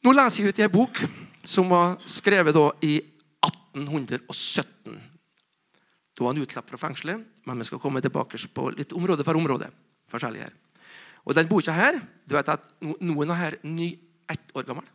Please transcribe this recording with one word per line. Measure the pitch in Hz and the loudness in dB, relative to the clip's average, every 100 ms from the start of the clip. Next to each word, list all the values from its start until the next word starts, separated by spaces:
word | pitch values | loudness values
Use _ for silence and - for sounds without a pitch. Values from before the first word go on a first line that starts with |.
Nå | 247 | 6
leser | 269 254 196 | 6 6 4
jeg | 202 | 0
ut | 196 | 2
i | 208 | 4
en | |
bok | 180 - - 214 - - - - | 4 2 0 -6 -8 -20 -20 -4
som | - 185 | 0 4
var | 175 175 180 - | 6 4 0 -6
skrevet | - - 196 160 | 0 2 4 6
da | 156 147 - 156 | 6 4 2 0
i | 147 - _ - _ | -2 -4 _ -20 _
attenhundre | - - _ 139 143 156 123 127 - | -2 -2 _ -12 -6 -6 -6 -10 -8
og | - | -6
sytten. | - - 135 _ 104 104 113 160 _ _ _ _ _ _ _ _ _ | -4 -4 -6 _ -18 -18 -20 _ _ _ _ _ _ _ _ _ _
Da | - 123 | -4 -4
var | |
han | 139 | -2
utslapp | 135 - - | -6 -10 -14
fra | 123 | -10
fengselet, | - - 151 208 220 _ - | -10 -8 -10 -10 -12 _ -12
men | 127 | -10
vi | 113 | -8
skal | 113 | -6
komme | 143 131 | -4 -2
tilbake | 131 139 123 117 - | -2 -4 -6 -8 -10
på | - 135 - | -6 -6 -6
litt | 147 | -10
område | 175 180 160 147 | -6 -2 0 2
for | 160 | 0
område, | 165 131 - _ _ _ _ | 0 -2 -6 _ _ _ _
forskjellig | 117 117 110 | -8 -8 -10
her. | - _ _ _ _ - - - | -14 _ _ _ _ -20 -20 -20
Og | - 156 | 0 0
den | 165 | 4
boka | 202 151 | 2 2
her, | 160 233 311 - _ - | 2 2 2 -6 _ -4
du | 147 | -2
vet | 139 | 0
at | 151 - _ | -4 -6 _
no-, | 160 160 | -10 -6
noen | 175 151 151 | -4 -2 -2
av | 170 | -2
her | 170 151 | -4 -8
ny, | 147 165 170 175 _ _ - | -10 -6 -6 -8 _ _ -14
ett | 160 _ - | -14 _ -12
år | 127 | -10
gammel. | 131 - | -10 -14